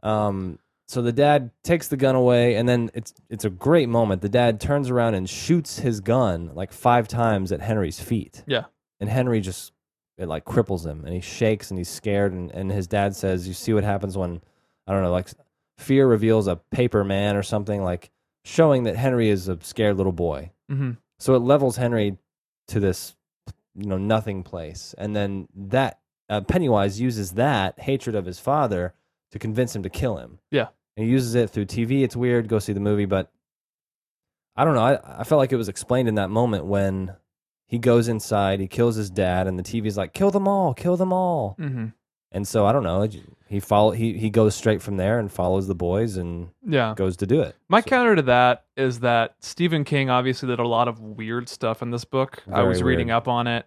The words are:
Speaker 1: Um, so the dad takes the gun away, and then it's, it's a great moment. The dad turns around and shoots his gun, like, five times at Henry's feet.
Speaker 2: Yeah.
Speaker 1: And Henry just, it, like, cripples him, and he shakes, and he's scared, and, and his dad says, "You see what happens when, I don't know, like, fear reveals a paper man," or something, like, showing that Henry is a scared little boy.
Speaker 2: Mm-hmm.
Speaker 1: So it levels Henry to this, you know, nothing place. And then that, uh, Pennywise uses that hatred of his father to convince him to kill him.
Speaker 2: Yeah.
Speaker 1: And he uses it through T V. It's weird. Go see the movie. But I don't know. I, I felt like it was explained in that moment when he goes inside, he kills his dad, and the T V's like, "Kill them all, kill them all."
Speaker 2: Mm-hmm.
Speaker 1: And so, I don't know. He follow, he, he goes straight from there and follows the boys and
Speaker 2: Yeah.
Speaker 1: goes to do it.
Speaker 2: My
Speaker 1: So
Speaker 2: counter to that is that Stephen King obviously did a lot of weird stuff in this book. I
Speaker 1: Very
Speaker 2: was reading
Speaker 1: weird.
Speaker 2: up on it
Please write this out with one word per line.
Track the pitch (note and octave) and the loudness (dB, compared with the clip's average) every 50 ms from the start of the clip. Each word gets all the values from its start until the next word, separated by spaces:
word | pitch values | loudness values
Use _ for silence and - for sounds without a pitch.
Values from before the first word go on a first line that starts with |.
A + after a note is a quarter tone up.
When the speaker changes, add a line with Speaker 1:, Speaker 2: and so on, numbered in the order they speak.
| - | -2
Speaker 1:
Um, | G#2 A2 G#2+ G#2 G#2 G2 F#2+ F#2 F#2 E2 - _ _ _ _ _ - | 0 0 0 0 0 -2 -4 -6 -8 -10 -12 _ _ _ _ _ -8
so | - B2+ A#2+ | -4 -2 0
the | A#2+ A2+ | 0 2
dad | A#2+ C#3+ D3 D3 C#3+ C3 A#2 _ _ _ | 4 4 6 4 4 2 -2 _ _ _
takes | - F3 E3 - - | 0 0 0 0 -4
the | - | -2
gun | C3 C3+ C3+ C3 | 0 2 4 4
away, | B2+ B2 B2 B2 A#2+ A#2+ B2 A#2 | 6 6 6 6 6 6 4 4
and | G#2 A#2+ B2 | 2 2 2
then | B2 A#2+ A#2 A2+ - | 2 2 0 -2 -6
it's, | A#2+ A2 - _ _ _ _ | -10 -12 -12 _ _ _ _
it's | A2+ G#2+ - | -10 -4 -4
a | G#2+ | -4
great | F2+ F#2 - C3+ D#3+ F3 C#3+ A#2+ | -4 0 2 4 4 4 4 4
moment. | A#2 A#2 A#2 G#2 F#2+ F#2 F#2 | 2 2 2 2 2 0 -2
The | G2+ | 0
dad | G2+ B2 A#2+ A#2+ A2+ G#2 | 2 4 4 4 2 0
turns | - - C#3+ C#3+ C#3 B2+ | -2 -2 0 0 0 0
around | B2+ B2 A#2 A#2 A2 | 0 2 2 2 2
and | F#2+ F#2 F2+ | 0 -2 -4
shoots | - - - - E3 E3+ D#3 - - - | -8 -10 0 0 0 0 0 -4 -10 -4
his | - B2+ A2+ G#2 | -2 -2 -2 -2
gun, | F#2+ A2+ A2+ C3 B2+ G#2 F2 E2 F2 D#2+ C#2 | 0 0 2 2 4 2 0 -2 -6 -8 -8
like, | D#2+ G2 - - | -8 -8 -10 -10
five | - - B2 A#2+ A#2+ A2+ A2 | 0 2 4 4 4 2 0
times | - A2 A#2 A2+ G#2+ G2 F#2+ F2 F#2+ | -2 0 2 2 2 0 0 -2 -4
at | D2 | -6
Henry's | - G#2+ A2+ G#2+ F#2+ D#2 - - | -2 -2 -2 0 0 -2 -4 -8
feet. | - - B2 G#2+ - - _ - - | -6 -4 -4 -4 -4 -8 _ -20 -8
Speaker 2:
Yeah. | - C3+ A#2 - - _ _ _ _ _ _ | -4 -4 -4 -4 -6 _ _ _ _ _ _
Speaker 1:
And | G2 G2+ | -6 -2
Henry | A2 C3 B2 B2+ A#2 A2 | 0 0 0 2 0 0
just, | G2 F#2 F2+ - - - _ _ _ _ _ _ _ _ _ | 0 -4 -8 -10 -14 -18 _ _ _ _ _ _ _ _ _
it, | - F#2 E2+ | -10 -8 -6
like, | D#2 D#2 - | -6 -8 -8
cripples | - - B2+ G#2+ - G2 F2 E2 | -2 0 0 0 0 -2 -6 -6
him, | D#2+ D2+ D#2 D2+ | -8 -10 -10 -10
and | C#2+ F2 | -8 -8
he | F2+ | -8
shakes, | F2+ - - - A#2 A2 A2 G#2 - - | -8 -8 -6 -2 0 0 0 -2 -4 -10
and | F#2+ F#2 | -8 -8
he's | F2 - | -8 -8
scared, | - - - A2 G2+ G2+ G2+ G2+ F#2 | -10 -8 -4 -2 0 2 2 0 0
and, | F#2 F2+ E2+ - | -4 -10 -10 -8
and | E2+ F#2+ F#2+ | -8 -6 -4
his | G2+ G2+ F#2 | -4 -4 -4
dad | F2 - G2+ G2+ G2+ G2 | -2 0 0 0 0 -2
says, | - - G2 F#2 F2+ F2 F#2+ | -2 -2 -2 -2 -2 -4 -6
"You | F2+ | -10
see | - - - A2 | -8 -2 0 0
what | G#2 G2 | 0 2
happens | G#2 G2+ G2 G2 G2 F#2 | 0 -2 -2 -4 -6 -4
when, | G2 F#2 F2 F2 E2+ _ _ _ _ _ _ _ _ _ | -4 -6 -6 -6 -10 _ _ _ _ _ _ _ _ _
I | - G2 | -2 0
don't | G2 F#2+ | 0 2
know, | F2 | 2
like, | F2 F#2 F#2+ - - _ _ _ _ _ _ _ _ _ | 0 0 -2 -4 -14 _ _ _ _ _ _ _ _ _
fear | - - C3+ C3+ C3+ | -2 2 4 4 6
reveals | C3 A#2 G#2+ G#2+ A2 A2+ A2 G2+ | 6 4 4 4 4 4 4 2
a | F#2+ F2 | 0 -2
paper | E2 _ _ - - B2 A#2+ - G#2+ G2 | -4 _ _ -2 0 0 2 2 0 0
man," | G2 G2 G2 G2+ G#2 G2+ | 2 0 0 0 0 0
or | G2+ G2 | -2 -2
something, | - - G#2 G2+ G2+ G#2 G2+ F#2+ | -2 -4 -4 -2 -2 -4 -2 -2
like, | F2+ F2 F2 - _ _ _ _ _ _ _ _ | -4 -4 -4 -8 _ _ _ _ _ _ _ _
showing | - - - D#3+ D#3 C#3+ C3 A#2+ | -6 2 4 4 6 6 4 2
that | A2+ E2+ | 0 -2
Henry | A2 B2 C3+ B2+ A#2+ A2+ G#2+ | 0 0 0 2 2 4 4
is | G#2 F#2+ F2+ F#2+ | 2 2 0 -4
a | F2+ E2 E2 | -6 -6 -8
scared | - - - A2 G#2 G2+ | -12 -4 0 2 2 2
little | F#2+ F#2+ F#2+ F2+ | 2 0 0 0
boy. | E2+ F2 E2+ D2 C2+ D#2 F2+ _ _ _ - | 0 -2 -2 -2 -4 -10 -14 _ _ _ -8
Speaker 2:
Mm-hmm. | C#3+ C3+ C#3 B2+ A#2+ - _ _ _ _ | -6 -6 -4 -6 -8 -10 _ _ _ _
Speaker 1:
So | - - C3 | 2 4 4
it | B2+ | 4
levels | A#2+ B2 C#3 D3 C#3 C3 G#2+ A#2+ | 6 4 4 4 4 0 0 0
Henry | B2 A#2+ A#2+ A2+ G#2 G2+ G2 - _ _ _ _ _ _ _ _ _ - | -2 0 2 2 0 0 -2 -6 _ _ _ _ _ _ _ _ _ -4
to | - A2+ | -2 0
this, | G2+ F#2+ F2+ - - - - _ _ _ _ _ _ - - _ _ _ _ | 2 2 0 -2 -8 -16 -18 _ _ _ _ _ _ -20 -20 _ _ _ _
you | F#2 G2+ G#2 | -10 -6 -6
know, | F#2+ F#2 | -4 -4
nothing | G2 G#2 A2 A2 G#2+ A2 G2+ F#2+ F2 | 0 0 0 0 0 -4 -8 -8 -10
place. | - - F2 E2 D2+ F2 - - - - | -12 -12 -12 -12 -12 -14 -16 -18 -20 -14
And | - G2 G#2+ G#2+ | -10 -8 -6 -4
then | G#2 G2+ G2 G2 F#2+ F2 - _ | -4 -4 -4 -4 -8 -10 -12 _
that, | G2+ G2 G2 G#2 B2+ C3+ A#2+ - _ _ _ _ _ _ _ | -16 -10 -2 0 0 0 0 -4 _ _ _ _ _ _ _
uh, | G#2+ G#2 F#2 | -6 -6 -2
Pennywise | - - F#3 F3 C3+ A#2 G#2 G2 G2+ G2 G#2 | 0 0 0 2 4 4 4 2 2 0 -2
uses | B2 B2+ A#2 A2 G2+ F2+ F2+ | -2 -2 -2 -2 -6 -6 -2
that | G#2 A#2+ D3 C#3+ G#2+ F#2+ F#2 - - | 0 0 2 2 2 0 -2 -4 -6
hatred | - - C3+ C3 - B2 G#2+ | -4 -2 -2 -2 -2 -4 -4
of | G#2 F2+ | -4 -4
his | F2+ F2+ - | -6 -12 -8
father | - B2+ C#3 D3+ C#3+ A#2 G#2 F2 F2+ F2+ - _ _ _ _ _ _ _ _ | -4 -2 0 0 0 0 0 -2 -2 -4 -6 _ _ _ _ _ _ _ _
to | G#2+ | -8
convince | - A2+ G#2+ A2+ B2+ A#2 - | -6 -4 -2 0 -2 -2 -2
him | A2 F#2 | -8 -8
to | F#2+ | -8
kill | - - C3+ B2+ G#2 C#2+ | -6 -4 -4 -4 -4 -6
him. | A#1+ A#1 D2+ - _ _ - | -10 -14 -20 -20 _ _ -2
Speaker 2:
Yeah. | C#3 A2+ - _ _ _ _ _ | -2 -2 -2 _ _ _ _ _
Speaker 1:
And | - A2 | -4 0
he | A2+ | 2
uses | B2+ C3+ B2+ A#2+ A2+ | 2 2 2 2 2
it | B2 A#2 G2+ | 2 0 2
through | - A2 G2+ | 0 -4 -4
T | F#2+ - A#2 A#2 | -4 -2 -4 -2
V. | A2+ C3+ C#3 C3+ | 0 2 0 0
It's | A2+ - | 0 0
weird. | A#2+ B2 B2 A#2+ A#2+ A2+ G#2+ | -2 0 2 2 0 0 0
Go | A2+ G#2+ | -2 -2
see | G2+ - G#2 | 0 -2 -4
the | G2 | -2
movie. | G2+ G#2 G#2 G#2 G#2 | 0 0 0 0 0
But | F#2+ G2 F#2+ F2+ _ _ _ _ _ _ _ _ _ _ _ _ _ _ _ _ _ _ _ _ _ _ _ _ _ _ | 0 0 -2 -2 _ _ _ _ _ _ _ _ _ _ _ _ _ _ _ _ _ _ _ _ _ _ _ _ _ _
I | - C3+ | 0 2
don't | D#3+ D3+ | 4 4
know. | A#2+ A2 | 4 4
I, | B2 C#3 - - - C2 - | 4 2 2 -2 -10 -12 -12
I | G#2+ | -2
felt | - D#3+ D3 | 2 4 4
like | C3+ B2+ C3 | 4 4 2
it | |
was | A#2+ A2+ G2+ | -2 -2 -4
explained | G2 - - - B2 B2+ B2+ A#2 | -8 -10 -4 0 0 2 2 2
in | G#2+ | 2
that | G#2+ G2 F#2 | 0 0 0
moment | G#2 A2 A#2+ A#2+ G#2+ F#2+ C#2+ | 2 0 2 2 0 -2 -2
when | F#2 G2+ G2+ G2 F#2+ F#2+ F#2+ F#2+ F#2 F#2 _ _ _ _ _ _ _ _ _ _ | 0 0 0 0 0 -2 -4 -6 -8 -10 _ _ _ _ _ _ _ _ _ _
he | _ - A#2+ | _ -6 0
goes | A#2 B2 A#2 A#2+ A#2 A#2 | 4 4 4 4 4 2
inside, | A#2 G#2+ - - A2 G#2 G2 F#2+ G2 G2 | -2 -4 -4 -2 0 0 2 2 0 -2
he | G2 F#2+ | -4 -6
kills | - - A#2+ A#2+ A2+ | 0 0 0 0 0
his | A2 G#2+ G2 | -2 -6 -4
dad, | F#2 G#2 F#2+ F#2 F2+ F2+ F#2 F#2+ | -2 -2 0 0 2 0 0 -2
and | F#2 F2+ | -2 -6
the | F2+ | -8
T | - - A#2 | -6 -6 -4
V's | G#2 G#2+ G2 G2+ | -4 -2 -2 -4
like, | F#2+ - _ | -6 -6 _
"Kill | - F#3+ G3+ | 0 0 0
them | F#3+ G3+ G3 G3 | 2 0 0 0
all, | G3+ G3 F#3 D#3 B2 | 0 0 0 0 -2
kill | - - F3 F3+ | -2 -2 -2 0
them | F3 F#3 F#3 F#3 | 0 0 0 0
all." | F#3 F#3 F3+ F3 D3+ A#2 G2 G2+ - | 0 0 0 -2 -2 -4 -6 -6 -6
Speaker 2:
Mm-hmm. | D#3+ C#3+ C3 A#2+ A2+ A2 - _ _ _ _ _ _ _ - | -8 -6 -6 -6 -8 -8 -10 _ _ _ _ _ _ _ -8
Speaker 1:
And | G2 G2+ - | -6 -6 -2
so, | - A2+ G2+ | 0 2 4
I | G2+ A#2 | 4 4
don't | C#3+ A#2 | 2 0
know. | E2+ E2+ F#2+ G#2 A2 G#2 - - - - _ _ _ | 0 0 0 0 -2 -4 -8 -18 -20 -20 _ _ _
He | G2+ G2+ | -6 -6
follow, | G2 - G#2+ G#2 G#2+ A2 F2 | -2 2 4 4 4 4 2
he, | A2 A#2 A2+ F#2+ G2 | 2 -2 -2 -2 -2
he | A2 A2 | -4 0
goes | G#2 A#2 A2 G#2+ G#2 | 4 4 4 4 2
straight | - - A2+ G#2+ F#2 - | 2 0 0 0 0 -2
from | - G2+ | -6 -4
there | F#2+ F#2 G2 A2+ A#2+ | -2 0 0 0 0
and | A2 G2 | -2 -4
follows | - - F2+ F2+ F#2 F#2+ F#2+ F#2 | -4 -2 0 0 0 0 0 -2
the | G2 | -4
boys | E2 F2 F2 F2+ G2+ A2+ A2+ G2 | -4 -2 -2 0 0 -2 -2 -4
and | F#2+ F2 F2 F2 E2+ F2 F2 _ _ - | -6 -6 -6 -8 -8 -10 -12 _ _ -6
Speaker 2:
Yeah. | A3 D#3 C3+ A#2+ A2 G#2+ | -2 0 0 0 0 -2
Speaker 1:
goes | G2 F#2+ F#2+ F2 - | -2 -2 -2 -2 -4
to | G2+ | -2
do | F#2+ A#2+ D#3 C3 | 0 2 0 0
it. | - - _ _ _ | -2 -6 _ _ _
Speaker 2:
My | F3+ A3 | 2 2
Speaker 1:
So | A3+ - | 2 2
Speaker 2:
counter | C4+ B3+ B3 A#3 G#3+ | 2 2 4 4 4
to | E3+ C#3+ | 4 4
that | B2+ B2 B2 B2 B2 B2 - _ _ _ | 4 6 6 6 6 4 2 _ _ _
is | - C3+ C3 B2 A#2 | -2 0 0 0 0
that | A#2+ B2 A#2 A#2 A2+ - _ _ | 0 2 2 2 2 0 _ _
Stephen | - - - - E3+ F3 E3 D#3 C#3+ | -16 -16 -4 0 0 0 2 0 -2
King | - D3+ C#3+ C3+ C3 | 0 0 0 0 2
obviously | B2+ B2 B2+ C3 B2+ - - B2+ | 2 2 2 0 -2 -2 -2 -4
did | B2 A#2+ | -2 0
a | A#2+ | 0
lot | A#2+ A#2 A2+ A#2+ A#2+ | 0 2 2 0 0
of | A2+ A2 | -2 -8
weird | A2 G#2+ G#2+ A2 A2 A2 A#2 A#2+ A#2+ - | -12 -16 -12 -10 -8 -6 -6 -6 -6 -8
stuff | - - - A2+ A2+ - - | -12 -6 -4 -4 -4 -4 -6
in | A#2 | -6
this | A#2+ A#2+ A2+ | -6 -6 -8
book. | _ - C3 C3 C3 - - - - | _ -2 -2 -2 -2 -6 -18 -16 -4
I | F#2+ | 0
Speaker 1:
Very | G2 G2 F#2+ | 2 2 2
Speaker 2:
was | F#2 F2+ F2+ | 2 2 2
reading | B2+ B2+ - A#2+ | 2 2 0 0
Speaker 1:
weird. | A#2 A2+ A#2 | 0 0 0
Speaker 2:
up | A#2 B2+ | 0 0
on | B2 A#2+ A#2+ | -2 -2 0
it | A#2+ A#2 A#2 - | -2 -2 -4 -6